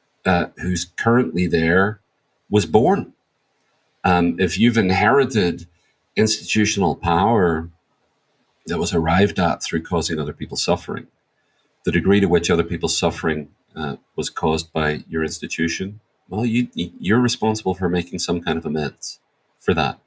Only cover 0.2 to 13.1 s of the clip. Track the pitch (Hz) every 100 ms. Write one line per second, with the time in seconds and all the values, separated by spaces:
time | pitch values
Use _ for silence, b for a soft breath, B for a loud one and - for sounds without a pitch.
0.2 | 95 87 85 - 90 87 - - 113 120
1.2 | 123 87 90 82 82 90 101 107 _ _
2.2 | _ _ _ 101 82 104 147 196 - _
3.2 | _ _ _ _ _ _ _ _ 92 90
4.2 | 87 85 90 90 117 113 95 92 104 135
5.2 | 127 - 87 80 87 _ _ _ _ -
6.2 | 107 - - 214 202 101 90 73 85 85
7.2 | 101 117 87 80 82 - _ _ _ _
8.2 | _ _ _ _ - 85 85 87 80 87
9.2 | 101 - 90 - - 82 - 87 82 78
10.2 | 73 73 73 71 - 85 - 78 80 _
11.2 | _ _ _ _ _ _ - - 95 101
12.2 | 95 85 82 85 82 85 80 - 82